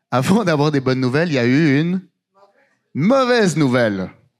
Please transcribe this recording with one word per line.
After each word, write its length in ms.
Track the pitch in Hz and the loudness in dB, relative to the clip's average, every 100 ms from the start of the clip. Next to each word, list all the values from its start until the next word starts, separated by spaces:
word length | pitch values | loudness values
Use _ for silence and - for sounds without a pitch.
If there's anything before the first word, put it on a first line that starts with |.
| - | -6
avant 340 | 123 135 202 | -4 0 0
d'avoir 280 | 185 151 147 | 0 0 0
des 80 | 147 | 0
bonnes 200 | 127 131 | -2 -2
nouvelles, 300 | 127 139 175 | -2 -2 -2
il 60 | 135 | 0
y 20 | |
a 80 | 120 | 0
eu 340 | 135 160 135 | 2 2 0
une 220 | 170 185 - _ _ _ _ _ _ _ _ - | 0 -4 -8 _ _ _ _ _ _ _ _ -4
mauvaise 640 | 180 269 247 240 196 151 | 0 2 2 2 2 0
nouvelle. 520 | 139 123 113 98 90 - _ | 0 2 0 -2 -8 -12 _